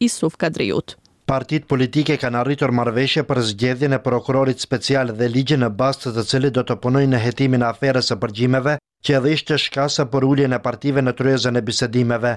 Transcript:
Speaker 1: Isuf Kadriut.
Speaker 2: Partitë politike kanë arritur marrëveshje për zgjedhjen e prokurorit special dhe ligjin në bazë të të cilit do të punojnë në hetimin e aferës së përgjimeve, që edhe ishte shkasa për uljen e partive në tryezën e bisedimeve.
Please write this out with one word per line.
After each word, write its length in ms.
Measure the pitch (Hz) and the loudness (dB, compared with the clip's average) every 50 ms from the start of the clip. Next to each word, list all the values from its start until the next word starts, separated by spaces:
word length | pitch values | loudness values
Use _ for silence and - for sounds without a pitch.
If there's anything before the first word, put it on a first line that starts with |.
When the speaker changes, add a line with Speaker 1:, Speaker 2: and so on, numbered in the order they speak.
Speaker 1:
Isuf 340 | 240 233 - - - 160 - | 0 -2 0 0 -2 -4 -2
Kadriut. 640 | - 180 165 160 - 123 98 76 - - - - - _ _ _ _ _ | -2 -4 -4 -2 -2 -2 -2 -2 -2 -4 -6 -10 -20 _ _ _ _ _
Speaker 2:
Partitë 460 | - 135 131 123 - 151 156 - - | -4 -2 -2 -2 -2 -4 -4 -2 0
politike 460 | 143 127 131 120 104 151 147 151 147 131 | 0 0 0 0 0 0 0 2 0 0
kanë 160 | - 123 120 | 0 -2 -2
arritur 380 | 120 123 135 143 139 147 127 123 | 0 0 0 0 0 0 0 2
marrëveshje 460 | 120 120 120 110 120 135 131 - 156 135 | 2 0 0 0 0 0 0 0 0 0
për 160 | - 143 123 117 107 | 0 0 0 0 -2
zgjedhjen 460 | 104 101 120 127 127 123 147 143 135 | -2 0 0 0 0 0 0 0 0
e 40 | 123 - | 0 0
prokurorit 560 | 127 123 120 - - 131 131 135 131 127 - | 0 -2 -2 0 0 0 2 2 2 0 -2
special 540 | - - 131 117 - - 139 135 127 120 110 | -4 -4 -4 -2 -2 0 0 0 0 -2 -2
dhe 140 | 107 123 120 | -2 -2 0
ligjin 300 | 117 131 135 127 151 135 123 | 2 0 0 2 2 2 0
në 60 | 113 | 0
bazë 300 | 104 95 127 135 135 - | 0 0 0 -2 -2 -4
të 100 | - 131 110 117 | -6 -6 -4 -4
të 60 | 107 - | -2 -2
cilit 260 | - 135 131 143 113 127 | 0 0 0 0 0 0
do 80 | 120 - | -2 -2
të 80 | 123 - - | -4 -4 -2
punojnë 300 | 123 127 139 139 135 131 | 0 2 2 4 4 2
në 80 | 120 110 | 2 0
hetimin 380 | 120 120 - 135 131 127 123 120 | 0 0 0 0 2 2 2 2
e 40 | 117 | 0
aferës 400 | 113 - 139 135 131 127 117 - | -2 0 0 0 0 0 0 -2
së 60 | 123 98 | -2 -2
përgjimeve, 540 | 113 113 101 110 123 127 127 135 123 147 151 143 - _ _ _ - - | -4 -4 -2 0 0 2 2 2 2 0 -2 -2 -4 _ _ _ -2 0
që 80 | 143 135 | 2 2
edhe 140 | 120 143 | 2 2
ishte 240 | 156 143 - - 156 139 | 0 0 -2 -2 -2 -2
shkasa 460 | - - - 139 139 147 - - 143 117 | -2 -2 -2 -2 -2 -2 0 -2 -2 0
për 140 | 120 135 127 135 | 0 2 2 2
uljen 260 | 143 135 139 131 127 | 4 4 2 2 0
e 60 | 120 | 0
partive 400 | - 127 113 107 - 143 135 139 | -2 -4 -6 -4 -2 -2 0 0
në 140 | 131 127 120 | 0 0 0
tryezën 400 | - 127 135 135 127 117 127 117 | 0 2 2 2 2 2 0 0
e 60 | 120 110 | 0 -2
bisedimeve. 720 | 113 113 - 131 117 110 123 123 120 120 113 117 120 117 | -2 -2 -2 -2 0 0 0 2 2 0 0 0 -2 -2